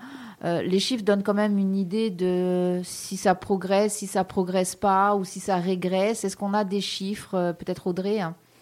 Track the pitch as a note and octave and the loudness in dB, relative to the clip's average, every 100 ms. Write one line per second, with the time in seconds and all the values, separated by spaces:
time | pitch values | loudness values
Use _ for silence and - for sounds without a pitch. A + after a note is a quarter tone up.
0 | B3+ C4+ A#3 G3 E3+ E3+ G2 F#3+ - B3+ | -8 -16 -18 -8 -2 -2 2 2 2 0
1 | G3+ G3+ G3+ G#3 G#3 G3+ F#3+ G3 F3+ G#3+ | 2 2 2 2 2 2 2 0 0 0
2 | A3+ F3 F#3 F3+ F3+ F3+ F3+ F3+ F3+ - | -2 0 0 2 2 2 2 0 -4 -10
3 | - F#3+ G#3+ F#3 - G3 F#3 G3 G#3+ G#3 | -8 0 2 2 2 -2 2 2 2 0
4 | G3 G3 F#3 - F3+ F#3+ F#3 - G#3 F#3+ | -4 -2 -2 -2 0 0 0 0 2 4
5 | G3+ G#3 F3+ F#3+ - F#3 F3 F#3 F3+ F#3 | 4 2 -2 -6 -2 0 0 0 0 2
6 | G3+ A3+ G3 - G3+ G3+ G3+ G3+ F#3 - | 2 0 -4 -4 -2 0 0 -2 -2 -4
7 | F#3+ G#3 - F#3 F3 E3+ - F3+ F#3+ F3+ | -6 -6 -4 -2 0 -2 -6 -6 -4 -2
8 | F#3+ G#3+ E3 E3 _ _ | -2 -2 -2 -8 _ _